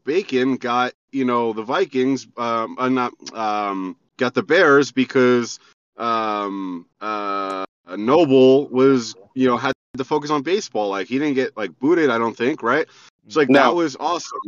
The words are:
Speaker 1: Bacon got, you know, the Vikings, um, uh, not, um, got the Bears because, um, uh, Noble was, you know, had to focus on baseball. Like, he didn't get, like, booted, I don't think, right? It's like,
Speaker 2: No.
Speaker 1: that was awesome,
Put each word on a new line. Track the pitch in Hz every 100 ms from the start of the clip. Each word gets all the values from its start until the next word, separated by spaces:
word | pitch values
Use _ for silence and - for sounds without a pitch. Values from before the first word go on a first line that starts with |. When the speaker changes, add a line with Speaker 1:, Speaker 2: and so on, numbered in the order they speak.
Speaker 1:
Bacon | 127 170 202 127 131 123
got, | 123 123 123 - _
you | 139 127
know, | 120 117
the | 107
Vikings, | 110 165 190 127 131 131 110 -
um, | 117 113 113 87
uh, | 127
not, | 131 123 - -
um, | 113 107 104 101 95 92 - _ -
got | 123
the | 127
Bears | 98 170 160 143 139
because, | 131 123 135 123 123 117 - _ _ _ -
um, | 117 113 110 104 101 98 95 87 87 _
uh, | 107 107 101 98 95 95 95 _ 87 95
Noble | 110 160 151 131 131 135 139
was, | 127 135 131 113 - _
you | 131 127
know, | 120
had | 139 - _ 123
to |
focus | 131 151 147
on | 151
baseball. | 139 208 - 107 104
Like, | 98 92
he | 131
didn't | 151
get, | 131 127 -
like, | 98 -
booted, | 139 170 147
I | 117
don't | 113 -
think, | 120 -
right? | 117 143 165 _ - _ 113
It's | 151
like, | 135
Speaker 2:
No. | 139
Speaker 1:
that | 127
was | 170 160 127
awesome, | 156 170 - -